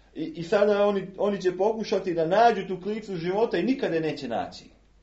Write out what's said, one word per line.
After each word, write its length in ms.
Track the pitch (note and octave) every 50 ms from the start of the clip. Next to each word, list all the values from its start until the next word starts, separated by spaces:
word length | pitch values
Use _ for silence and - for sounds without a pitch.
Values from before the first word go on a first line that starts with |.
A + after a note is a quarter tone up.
| _ _ -
I, 100 | E3 D#3+
i 180 | - - E3+ E3
sada 440 | - A3 G#3 G#3 G#3 G#3 G3+ G3+
oni, 200 | G#3 G3+ G3 F3 - - -
oni 220 | F3+ G#3 G3+ F#3
će 160 | F3 F#3 F3
pokušati 580 | F3+ F#3+ A3 A3+ A3+ G#3 - G#3+ F#3+ - F#3 E3+
da 120 | E3 D#3+
nađu 400 | D#3+ F#3 G#3 A#3 A#3 A3+ G3 F#3
tu 140 | - F#3+ F3+
klicu 360 | F3+ G3+ G#3+ A3 G#3+ - G3
života 420 | E3+ D#3+ F3 F#3+ G#3 A#3 A3+ - E3+
i 40 | F3+
nikad 320 | A#3 C4+ - A3 F3+ E3
je 60 | D#3+
neće 280 | D#3+ D#3 C#3 - C3+ A#2+
naći. 360 | A2+ G2 F2 E2+ - - - - - _ _ _ _ _